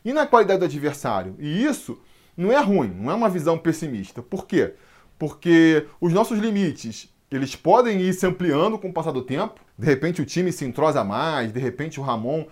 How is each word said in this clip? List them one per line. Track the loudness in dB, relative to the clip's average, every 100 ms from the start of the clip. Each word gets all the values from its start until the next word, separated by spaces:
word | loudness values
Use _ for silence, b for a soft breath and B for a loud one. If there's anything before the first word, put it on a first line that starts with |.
| -4
e |
na | 0 4
qualidade | 4 4 2
do | 0
adversário. | -2 -4 -4 -2 -2 -4 -8
E | -6 -2 0
isso | -2 -6 -14 b b b -4
não | 0
é | 2
ruim, | 4 2 0 -4
não | -4
é | 0
uma | 0
visão | 0 0 0
pessimista. | 0 -2 -4 -6 -8 -12
Por | -10 -10 -2
quê? | 0 0 -2 b b b _
Porque | -8 -4 4 6 8 6 0 B
os | 0
nossos | 2 2 0
limites, | 0 0 0 -2 -10 -14 -18 _ _
eles | -6 -6 -4
podem | 4 4 4 2
ir | 0
se | 0 -2
ampliando | 0 0 2 2 0
com | -6
o |
passar | -6 -4
do | -4
tempo. | -4 -4 -4 -8 _ -4
De | 0
repente | 2 0 -4
o | -4
time | -2 -2
se | -4 -8
entrosa | 0 0 2 -2
mais, | -2 -2 -2 -4
de | -4
repente | -6 -6 -8 -6
o |
Ramon, | -4 -4 -2 -6 -6